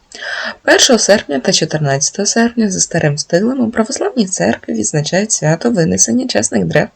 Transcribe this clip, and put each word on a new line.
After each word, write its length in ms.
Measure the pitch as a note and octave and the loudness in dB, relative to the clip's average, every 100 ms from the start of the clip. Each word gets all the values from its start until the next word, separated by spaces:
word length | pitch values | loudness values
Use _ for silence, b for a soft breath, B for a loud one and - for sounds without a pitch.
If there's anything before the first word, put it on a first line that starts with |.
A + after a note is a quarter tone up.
| _ B B B B B | _ B B B B B
Першого 380 | - G4+ - A#3 | 2 4 4 4
серпня 400 | - G#3+ - C#3+ | 4 2 2 -2
та 120 | - | 0
чотирнадцятого 720 | F3+ D#3 D#3 D3 C#3 - - G3+ | 0 0 -2 0 0 -2 -2 -2
серпня 460 | A#3 A#3 A#3 G#3 | 2 0 2 -2
за 80 | F#3 | 0
старим 380 | - E3+ D#3+ D3 | -2 0 0 -2
стилем 440 | - E3+ A3+ C4+ | 0 0 0 0
у 100 | A3+ | -2
православній 560 | A3+ G#3+ C4 G4+ F4 F#3+ | -2 -2 -2 -4 -2 -2
церкві 460 | - F3+ A#3+ - | 0 -2 -2 -4
відзначають 580 | A3+ G#3 D3+ D3 F3+ G#3+ | -4 -2 -2 -2 -2 0
свято 400 | - D3+ E3 A#3+ | -2 0 0 0
винесення 560 | A3 E3 F#3 - A#3+ C4 | 2 2 2 2 0 0
чесних 380 | G#3 - A#3 E3 | -2 0 0 2
древ 220 | D3+ A3 | 2 0